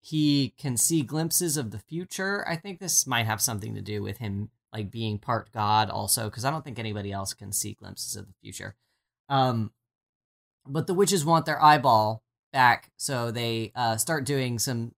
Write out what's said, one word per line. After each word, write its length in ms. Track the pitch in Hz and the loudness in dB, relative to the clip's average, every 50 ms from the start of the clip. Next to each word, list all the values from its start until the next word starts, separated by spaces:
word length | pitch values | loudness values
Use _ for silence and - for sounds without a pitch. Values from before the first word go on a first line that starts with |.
he 520 | _ - 156 156 151 147 143 143 135 117 _ | _ -4 0 2 4 4 4 4 2 0 _
can 220 | - - 143 123 | -6 -6 -4 0
see 240 | 113 - - 165 160 | 0 2 2 2 0
glimpses 560 | 143 - 135 156 165 165 - - 180 170 143 | 0 0 -2 -2 -2 0 0 0 0 0 -2
of 140 | 151 131 110 | -2 -4 -6
the 80 | 104 107 | -8 -12
future. 680 | - _ 151 170 185 185 - - 190 196 202 202 - | -14 _ -8 -8 -8 -8 -8 -6 -4 -4 -4 -4 -4
I 100 | - 170 | -4 -6
think 200 | 160 - 202 185 | -6 -6 -12 -12
this 300 | - 196 170 - - - | -10 -6 0 0 0 0
might 180 | 135 127 117 113 | 2 0 0 2
have 160 | 110 110 104 | 0 0 -2
something 320 | - - 113 101 104 113 107 | -2 -2 -2 -4 -6 -8 -8
to 80 | 101 | -10
do 220 | 101 98 107 104 101 | -8 -6 -6 -6 -6
with 160 | 101 101 - | -6 -8 -8
him, 320 | 117 104 98 98 104 107 _ _ _ _ | -8 -6 -6 -6 -6 -8 _ _ _ _
like, 200 | - 110 107 98 | -8 -8 -8 -8
being 260 | 101 117 113 110 104 | -6 -4 -4 -4 -4
part 340 | 104 - - 120 110 - _ | -4 -2 -2 -2 -2 -2 _
god 380 | _ 113 104 104 107 107 107 101 | _ -2 2 4 4 4 4 2
also, 400 | - 104 104 - - 123 113 110 | -2 -4 -2 -2 -2 -2 -2 -6
'cause 160 | - - 113 | -6 -4 -4
I 60 | 135 | -2
don't 120 | 151 160 - | -4 -4 -8
think 140 | 151 117 | -10 -10
anybody 340 | 120 113 110 104 104 101 101 | -8 -6 -6 -6 -6 -6 -6
else 220 | 101 98 98 98 - | -6 -6 -6 -8 -10
can 180 | _ 104 101 | _ -10 -6
see 220 | 101 - - 104 104 | -6 -6 -6 -6 -10
glimpses 420 | _ 101 98 101 - - - - | _ -16 -18 -12 -12 -10 -10 -10
of 120 | 101 98 | -10 -12
the 80 | 98 98 _ | -16 -20 _
future. 360 | _ 104 101 - - 98 104 _ _ _ _ _ _ _ _ _ _ _ | _ -16 -14 -12 -12 -12 -14 _ _ _ _ _ _ _ _ _ _ _
Um, 440 | 135 135 131 127 120 117 110 104 _ _ _ _ _ _ _ _ _ _ _ _ _ _ _ _ _ _ _ | 2 2 2 2 2 0 -2 -4 _ _ _ _ _ _ _ _ _ _ _ _ _ _ _ _ _ _ _
but 220 | 135 135 160 151 | -4 -4 -4 -2
the 80 | - 185 | 0 2
witches 320 | 175 202 - 196 185 143 | 2 4 4 4 2 4
want 220 | 160 165 160 156 | 4 2 2 2
their 120 | 165 151 - | 0 0 6
eyeball 600 | 151 151 151 147 123 135 117 110 107 107 113 113 _ _ _ _ _ _ - | 8 8 8 8 6 6 6 6 4 2 -2 -4 _ _ _ _ _ _ 2
back, 380 | 135 123 120 - - - _ _ | 6 6 6 6 4 0 _ _
so 340 | _ - - 139 123 117 120 | _ -6 -4 -2 -2 -2 -2
they, 400 | 110 120 120 117 113 113 113 101 _ | -2 -2 -2 0 0 -2 -2 -4 _
uh, 240 | 123 123 113 117 | -2 0 0 0
start 280 | 107 - - 165 151 135 | 0 0 0 0 -2 0
doing 340 | 113 143 135 131 123 120 113 | 0 0 0 0 0 -2 -2
some, 340 | - 139 127 117 117 120 - | -2 -2 -2 -4 -4 -6 -10